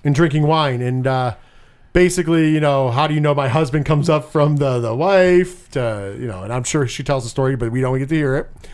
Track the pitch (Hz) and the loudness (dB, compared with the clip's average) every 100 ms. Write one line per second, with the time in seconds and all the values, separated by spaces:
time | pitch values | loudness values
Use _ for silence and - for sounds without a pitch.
0 | 147 139 165 147 151 160 147 123 123 127 | 0 2 2 2 2 2 0 -2 -2 -2
1 | 131 131 127 - - - - _ - 175 | -2 -2 -2 -6 -14 -20 -20 _ -2 2
2 | 180 180 160 165 156 156 151 139 131 120 | 2 2 0 2 2 2 2 2 0 0
3 | 151 151 147 143 139 156 156 147 147 156 | 0 0 0 0 0 0 0 0 0 0
4 | 147 151 - 160 147 143 143 123 117 117 | 2 0 0 0 2 2 0 0 -2 -2
5 | 170 196 185 180 180 - - - 120 107 | 2 4 6 4 2 -4 -10 -4 -4 -4
6 | 98 104 123 92 98 123 120 156 127 - | -8 -8 -8 -8 -6 -6 -2 -2 -2 -4
7 | 139 139 117 - 135 135 113 123 127 131 | -4 -4 -4 -2 0 0 -2 -2 -2 -2
8 | 135 160 143 135 - - - | -2 0 0 -2 -4 -12 -20